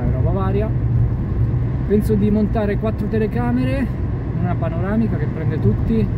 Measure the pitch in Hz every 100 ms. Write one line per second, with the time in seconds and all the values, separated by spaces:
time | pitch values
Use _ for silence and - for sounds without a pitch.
0 | - - - 185 190 196 - - - -
1 | - - - - - - - - - 208
2 | 208 208 208 208 208 233 208 202 165 -
3 | 208 226 214 185 240 240 254 277 254 -
4 | - - - - 180 165 165 165 185 220
5 | 226 - - - - - 202 - - 226
6 | 202